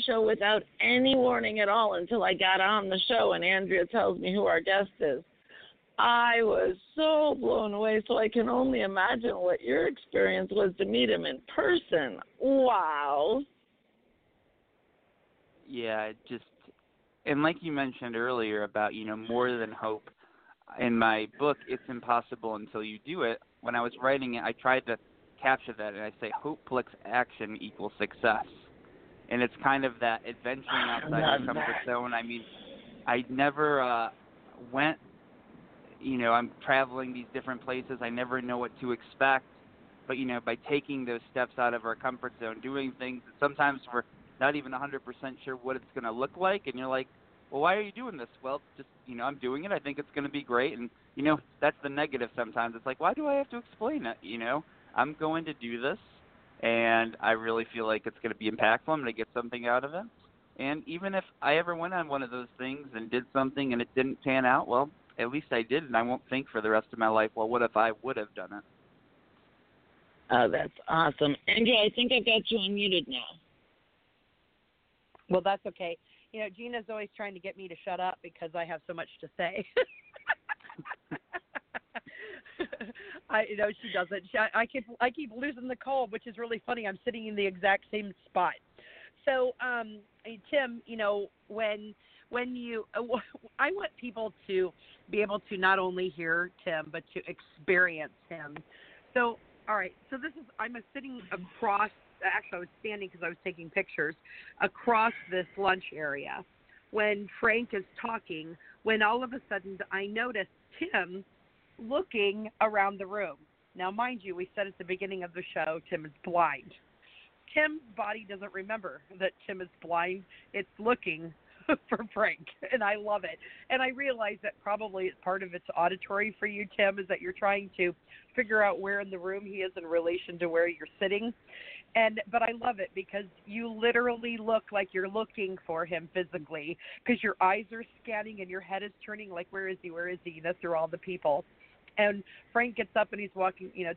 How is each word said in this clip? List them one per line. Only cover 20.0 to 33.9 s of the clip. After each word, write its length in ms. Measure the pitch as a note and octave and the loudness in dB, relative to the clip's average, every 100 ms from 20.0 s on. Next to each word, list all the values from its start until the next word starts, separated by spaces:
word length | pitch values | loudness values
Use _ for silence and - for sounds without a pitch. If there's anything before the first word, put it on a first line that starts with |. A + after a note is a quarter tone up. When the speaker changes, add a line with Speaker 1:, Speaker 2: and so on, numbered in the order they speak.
| - - _ _ _ _ - - | -10 -20 _ _ _ _ -14 -4
Speaker 2:
in 180 | B2 A#2 | 2 4
my 300 | A2+ A2 G#2+ - | 4 4 0 0
book, 200 | D3 C#3 - | 0 0 -4
It's 160 | B2+ - | -8 -8
Impossible 640 | B2 A#2 A#2+ - A#2+ A2+ G#2+ | -6 0 0 0 -8 -6 -6
Until 280 | G#2+ A2+ | -8 -8
You 160 | G#2+ G#2+ - | -8 -10 -8
Do 180 | F3 | -2
It, 160 | A#2+ A2+ _ _ | -2 -2 _ _
when 140 | A#2 A#2+ | -4 -2
I 60 | |
was 100 | A#2+ - | -2 0
writing 340 | B2+ C#3 B2+ A#2+ | 2 2 0 -2
it, 80 | |
I 100 | A2+ | -4
tried 320 | A#2 B2+ B2+ A#2 | 0 2 2 2
to 120 | A2 _ _ _ - | -6 _ _ _ -2
capture 320 | C3 C3 - G#2+ | 2 2 -2 -8
that, 160 | G#2 | -8
and 80 | G2+ | -6
I 100 | G#2+ - | -10 -8
say, 100 | A2 - | -8 -6
"Hope 240 | D3 D#3 - | -6 -8 -4
plus 200 | B2+ A#2+ - - | -2 -2 -8 -2
action 520 | A#2+ B2 - G#2+ A2 | 0 0 -4 -8 -8
equals 340 | G#2+ - G2+ - | -10 -8 -8 -4
success." 480 | G#2 - A#2 G#2+ - - - - - - - - - | -4 0 2 2 -2 -12 -20 -20 -20 -20 -20 -16 -4
And 120 | A#2+ | 0
it's 120 | B2 - | 0 2
kind 200 | C3+ C3+ C3+ | 2 4 2
of 140 | A#2+ | 0
that 260 | A#2+ A2+ A2 | 0 0 -4
adventuring 380 | A#2+ A#2+ C3 - | -8 -6 -6 -2
Speaker 1:
I 260 | - B2 A#2 | 0 0 -2
Speaker 2:
outside 160 | - A2+ | -2 0
your 80 | A2+ | 4
Speaker 1:
love 180 | C#3 B2+ | 2 0
Speaker 2:
comfort 300 | A#2 A#2+ A2 - | -2 -2 -4 -2
Speaker 1:
that. 0 | |
Speaker 2:
zone. 280 | A#2+ B2 | -2 -2
I 100 | A#2 | -4
mean, 200 | A#2 A#2 A2 - - - - - - | -4 -8 -10 -18 -18 -20 -20 -8 0
I 180 | A#2+ B2 | 0 0
never, 520 | C3 C#3+ C#3+ D3+ C#3+ | 2 2 2 2 4
uh, 280 | B2+ | 2